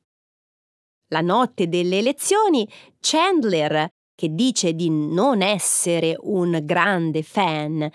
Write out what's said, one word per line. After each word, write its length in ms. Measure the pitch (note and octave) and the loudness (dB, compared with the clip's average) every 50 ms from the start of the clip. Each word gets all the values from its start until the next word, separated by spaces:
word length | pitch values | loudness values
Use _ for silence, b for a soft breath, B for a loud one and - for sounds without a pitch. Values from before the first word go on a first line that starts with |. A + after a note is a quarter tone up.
| _ _ _ _ _ _ _ _ _ _ _ _ _ _ _ _ _ _ _ _ _ _ | _ _ _ _ _ _ _ _ _ _ _ _ _ _ _ _ _ _ _ _ _ _
La 120 | D#3 D#3+ | -2 0
notte 480 | E3 F3 F#3+ A#3+ B3+ - - - F#3 E3+ | 2 2 2 2 2 0 0 -2 -2 0
delle 300 | E3+ F3+ F3 F3+ F#3 G3 | 0 0 0 0 0 0
elezioni, 680 | A3 C4 C#4+ - - - G4 G#4+ A4 G4+ D#4 A#3+ G#3 B B B B B B _ | 0 0 -2 -2 -2 0 2 2 4 4 2 2 0 B B B B B B _
Chandler, 880 | - - - D#4 F4 G4 F#4+ D#4 A3+ G#3+ F3+ D#3 D3 D3+ D#3 D3+ D#3 - - _ _ _ _ | -4 -2 0 2 2 2 2 2 2 2 0 0 0 0 0 0 0 -2 -6 _ _ _ _
che 180 | - F3 D#3+ D#3 | -6 -4 -4 0
dice 400 | E3 B3 C4 - - - E3+ E3 | 0 0 0 0 0 0 -2 -2
di 160 | D#3+ F3 E3 | 0 0 0
non 540 | D#3 D3+ D3+ C#3+ D#3+ F3+ A3+ C#4+ B3+ G3 F#3 | 0 0 -2 -2 0 2 2 2 2 2 2
essere 720 | G3+ G#3+ F3+ - - - - - F3+ E3+ E3 E3 D#3+ D#3+ - | 0 0 0 -2 -2 -2 -2 0 0 0 0 0 -2 -2 -4
un 400 | - - G#3 F#3 F3 F3 E3+ D#3+ D3+ | -4 -4 -2 0 0 0 0 -2 -2
grande 580 | D3 E3+ F3 E3+ G3+ F#3+ E3+ E3 D#3+ D3 D#3 | 0 0 2 2 2 0 0 -2 -2 -2 -4
fan 680 | D#3 - - G#3+ F#3+ E3 D#3 D3+ D3+ D3+ D#3+ D#3 D3+ D3+ | -6 -4 -2 0 0 0 -2 -4 -4 -4 -4 -4 -4 -6